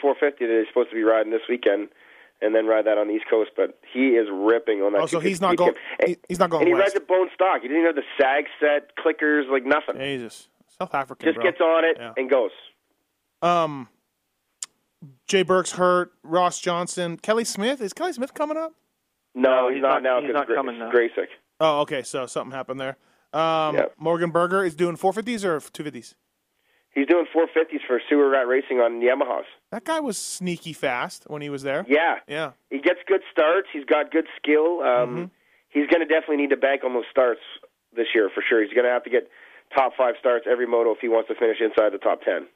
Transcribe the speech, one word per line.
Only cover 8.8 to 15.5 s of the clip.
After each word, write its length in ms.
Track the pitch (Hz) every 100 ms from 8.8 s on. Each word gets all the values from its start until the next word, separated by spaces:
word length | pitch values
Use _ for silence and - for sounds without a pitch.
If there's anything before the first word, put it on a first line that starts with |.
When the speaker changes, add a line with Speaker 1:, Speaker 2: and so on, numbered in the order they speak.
| - -
Speaker 1:
clickers, 540 | 165 160 151 151 131
like, 140 | 135
nothing. 320 | 127 151 - 127
Speaker 2:
Jesus. 520 | 135 135 113 - - _ _ -
South 160 | 180
African, 300 | 143 135 131 160
Speaker 1:
Just 100 | 135
Speaker 2:
bro. 80 |
Speaker 1:
gets 160 | 175 170
on 220 | 165 165 165
it 100 | 151
Speaker 2:
Yeah. 140 | 117 117
Speaker 1:
and 100 | 127
goes. 200 | 135 104 - - _ _ _ _ _ _ -
Speaker 2:
Um, 480 | 170 175 160 139 117 _ _ _ _ _ _ - - _ _ _ 143 131 -
Jay 160 | 196
Burke's 300 | 180